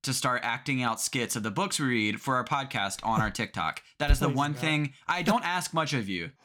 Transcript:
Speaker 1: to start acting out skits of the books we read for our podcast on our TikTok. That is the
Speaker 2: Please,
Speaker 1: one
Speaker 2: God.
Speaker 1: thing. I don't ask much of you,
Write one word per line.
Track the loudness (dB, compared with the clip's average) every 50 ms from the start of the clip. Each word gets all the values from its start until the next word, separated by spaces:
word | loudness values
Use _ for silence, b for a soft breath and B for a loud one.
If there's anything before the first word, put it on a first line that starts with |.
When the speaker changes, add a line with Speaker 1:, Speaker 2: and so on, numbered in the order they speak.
| -2
Speaker 1:
to | -2
start | -2 0 2 0 0 2 0
acting | -2 -4 -4 -2 -2 0 2
out | 2 0 0 0
skits | -2 -2 0 -2 -2 0 -2
of | -2
the | -2 -2
books | 0 0 0 0 0 0
we | 2
read | 2 2 4 2 2 0 -2
for | -2 0 0
our | 0 2
podcast | 0 -2 -2 -2 -2 -2 -2 -2 -2 -2 -4
on | -2 0 2 2
our | 2 0
TikTok. | 0 -4 -6 -4 -2 -2 -2 -2 -4 -6 B B B _
That | 4 4
is | 4 4
the | 4 2
Speaker 2:
Please, | 2
Speaker 1:
one | 0 0 0
Speaker 2:
God. | -2 -2
Speaker 1:
thing. | 0 0 0 0 0 -2 B B B B
I | -2 0
don't | 2 2 2 2 2
ask | 0 -2 -2 -4 -2 0
much | 0 0 0 0
of | -2 -2 -2
you, | -4 -4 -4 -6 -10 _